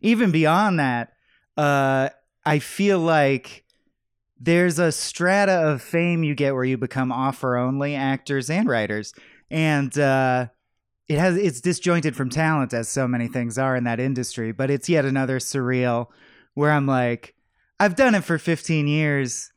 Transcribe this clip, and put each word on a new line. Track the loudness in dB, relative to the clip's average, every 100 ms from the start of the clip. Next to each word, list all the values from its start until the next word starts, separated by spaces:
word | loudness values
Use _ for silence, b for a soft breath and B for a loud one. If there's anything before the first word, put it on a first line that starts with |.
even | 2 2 4
beyond | 4 4 4 2 2
that, | 0 -2 -4 _ _ _ _ -2
uh, | 0 2 2 0 -2 -6 _ _ -2
I | -2
feel | -2 -2 0 2
like | 2 2 2 0 -4 -20 _ _ _ _ _ _ _ _
there's | 0 2 2 2
a | 0
strata | 0 -8 -2 0 2 2
of | 2 2 0
fame | -2 0 0 0
you | 0 0
get | 0
where | 0
you | 0 -2
become | -4 -4 -4
offer-only | -2 -4 -2 -2 0 0 -2 -2 -2
actors | -2 -4 -4 -4 -2
and | -2 0
writers. | 0 0 -4 -8 B B B B
And, | -2 0 0 0 0
uh, | 2 2 2 0 -4 _ _ _ _ _ _
it | 0
has, | 2 2
it's | 0 0
disjointed | -4 -2 0 0 0 -2
from | -4
talent, | 0 0 0 0
as | -4 -4
so | -2 -2
many | -2 -2
things | -4 -4 -2
are | 0 0
in |
that | -2 -2
industry. | -2 -2 -4 -6 -6
But | -2 -2
it's | -2 2
yet | 2 2
another | 0 -2 -4
surreal | -4 -4 0 0 0 0 -4 b b b b
where | -2 2
I'm | 2 2
like, | 0 0 -2 -10 _ _ _ _ _
"I've | -2 2
done | 2 2
it |
for | 0 -2
fifteen | 0 -4 0 0 2
years. | 0 0 0 -4 -6 -12